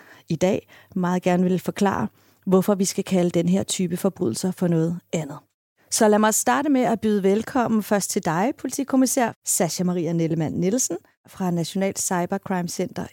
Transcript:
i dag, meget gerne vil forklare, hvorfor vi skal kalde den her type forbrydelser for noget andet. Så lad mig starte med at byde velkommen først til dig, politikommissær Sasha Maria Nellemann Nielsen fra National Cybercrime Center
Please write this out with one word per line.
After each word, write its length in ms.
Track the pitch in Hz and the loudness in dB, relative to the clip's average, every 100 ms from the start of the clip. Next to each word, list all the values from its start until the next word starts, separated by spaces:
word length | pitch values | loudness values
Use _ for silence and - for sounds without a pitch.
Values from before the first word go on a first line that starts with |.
| - - - | -20 -14 -6
i 80 | 160 | 0
dag, 320 | 180 - - - - | 2 0 -4 -20 -8
meget 280 | 185 175 180 | -2 0 0
gerne 200 | 185 180 | 2 2
vil 160 | 180 180 | 2 0
forklare, 500 | - - 196 - 214 _ _ _ - | -2 0 0 0 -4 _ _ _ 0
hvorfor 280 | 185 180 | 2 4
vi 100 | 190 | 0
skal 200 | 190 - | 0 -4
kalde 260 | - 180 175 | -2 0 2
den 180 | 170 170 | 2 2
her 140 | 185 | 0
type 340 | 214 - 180 180 | 0 -2 -2 -2
forbrydelser 540 | 196 - 120 110 185 | -4 -2 -4 -2 -4
for 180 | - 180 | -2 0
noget 300 | 165 165 175 - | 2 0 -4 -6
andet. 240 | 175 143 143 _ _ _ _ - | -6 -6 -12 _ _ _ _ -6
Så 180 | - 220 | 2 4
lad 100 | 208 | 4
mig 160 | 214 | 4
starte 340 | 214 - 254 294 | 2 2 0 2
med 120 | 262 | 2
at 200 | 247 220 | 2 0
byde 220 | 220 208 | 0 2
velkommen 600 | 190 202 - 269 226 220 | 2 2 0 -2 0 0
først 280 | 196 202 - | 0 -2 0
til 140 | 208 | -2
dig, 280 | 175 160 226 - | 0 0 0 -2
politikommissær 720 | 269 - 269 262 262 - 226 - | -6 -6 0 2 2 2 0 -2
Sasha 400 | - - 170 - | -4 -2 0 0
Maria 280 | 180 180 160 | -2 0 0
Nellemann 480 | 170 165 160 160 - | 0 0 0 -2 -2
Nielsen 360 | 180 247 - 339 _ _ - | 0 0 -2 -6 _ _ -18
fra 240 | - 185 | -6 -2
National 460 | 170 165 190 196 - | -2 -2 -2 -2 -2
Cybercrime 720 | - 180 175 196 - 185 170 | -4 -2 -2 -4 -4 -4 -4
Center 360 | - 180 - - | -6 -6 -8 -10